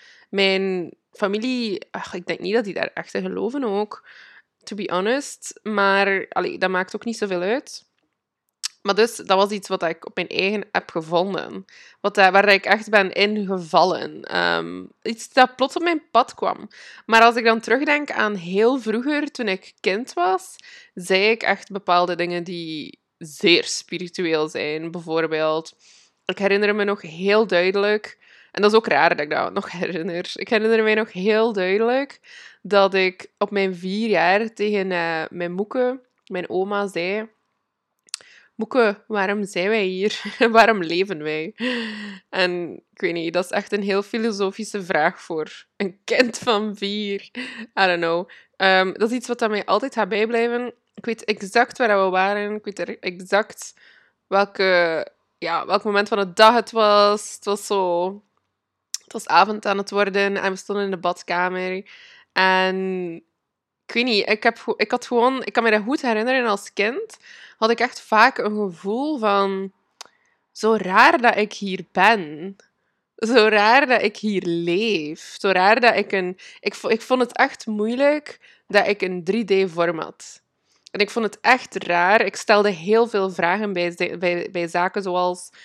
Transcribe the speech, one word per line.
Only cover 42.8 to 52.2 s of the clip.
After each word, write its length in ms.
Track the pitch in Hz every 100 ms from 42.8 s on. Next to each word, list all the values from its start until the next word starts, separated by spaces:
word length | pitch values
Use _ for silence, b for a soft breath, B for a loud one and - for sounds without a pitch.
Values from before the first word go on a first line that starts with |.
| _
ik 80 | -
weet 120 | 180
niet, 200 | 170 165
dat 100 | 175
is 80 | 185
echt 200 | 185 -
een 120 | 202
heel 180 | 202 196
filosofische 840 | 202 233 226 202 190 196 214 208
vraag 380 | 175 165 160 -
voor 440 | - 165 151 - - -
een 220 | 196 185
kind 340 | - 214 247 -
van 380 | 254 208 214 202
vier. 540 | 202 208 208 196 - 247 254 240 226 -
I 60 | 190
don't 160 | 175
know. 280 | 165 170 190 B B -
Ehm, 380 | 190 190 190
dat 160 | - 214
is 80 | 247
iets 100 | 233
wat 120 | 240
dat 100 | 226
mij 160 | 208 -
altijd 280 | 208 269
gaat 160 | - 190
bijblijven. 640 | 208 220 233 233 240 247 - _
Ik 120 | - -
weet 180 | 226
exact 540 | - 214 196 233 262 -
waar 260 | 233 202
we 60 | 190
waren. 460 | 185